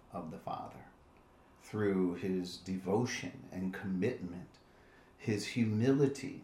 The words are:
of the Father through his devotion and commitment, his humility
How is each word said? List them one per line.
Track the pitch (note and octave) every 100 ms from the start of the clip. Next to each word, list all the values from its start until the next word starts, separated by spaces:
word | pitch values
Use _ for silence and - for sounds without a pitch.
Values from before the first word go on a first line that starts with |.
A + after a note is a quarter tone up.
| -
of | F2+ D#2
the | -
Father | - - - - - - - - - - - -
through | - G#2 G#2 F#2+ F2+
his | F2 F#2+ F#2 F2+ -
devotion | F#2 F#2+ F#2 G#2+ A#2+ - - - -
and | F2+ F#2
commitment, | - G2 F2+ A2 - F2+ F2+ - - - - - - - -
his | - G2+ -
humility | B2 A2 G#2+ B2+ C#3 C#3 - - -